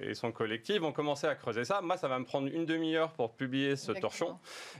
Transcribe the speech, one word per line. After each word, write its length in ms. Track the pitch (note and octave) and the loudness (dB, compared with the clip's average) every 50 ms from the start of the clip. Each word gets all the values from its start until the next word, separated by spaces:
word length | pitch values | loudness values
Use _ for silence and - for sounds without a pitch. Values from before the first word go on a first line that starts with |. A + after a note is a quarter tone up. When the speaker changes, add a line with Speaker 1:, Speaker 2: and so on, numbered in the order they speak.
Speaker 1:
et 120 | - G#2+ G#2+ | -4 -4 -4
son 160 | - - A#2 | -2 -2 -4
collectif 480 | A2 - A2+ G#2+ A2 A#2 - - G#3 G3+ | 0 0 0 0 0 -2 0 0 0 2
vont 100 | E3 D3+ B2+ | 2 0 0
commencer 340 | - D3 D3 C#3+ C#3 - D#3 | 0 0 0 0 2 2 0
à 80 | C3+ | 0
creuser 280 | - - B2 G#2+ A2+ A#2+ | 0 -2 -2 0 0 2
ça. 160 | A#2+ G3 G3+ | 2 2 0
Moi, 160 | F3 E3 F3+ - | 2 0 0 0
ça 100 | - C#3 | 2 0
va 100 | C3 B2+ | 0 0
me 80 | B2+ | -2
prendre 220 | - - C#3+ C3+ C#3 | -2 -2 0 0 0
une 180 | C#3+ E3 E3 | 0 -2 0
demi-heure 460 | D#3 D#3+ E3 E3 D#3+ D#3+ D#3+ D#3+ D#3+ D#3+ | 0 0 0 2 2 4 4 2 2 2
pour 200 | - A#2+ A2 - | 0 -2 -2 0
publier 400 | - C#3 B2+ B2+ C3+ C#3 C#3 C#3 | -4 -4 -2 0 2 2 2 2
ce 160 | C3+ - - | 0 0 -2
Speaker 2:
Exactement. 100 | G#2+ F#3+ | -2 0
Speaker 1:
torchon, 380 | A2+ G#2+ - - E3+ F3 F3 F#3 - - - - - - - | 0 -2 0 0 -2 -2 -2 -8 -14 -14 -14 -12 -12 -14 -16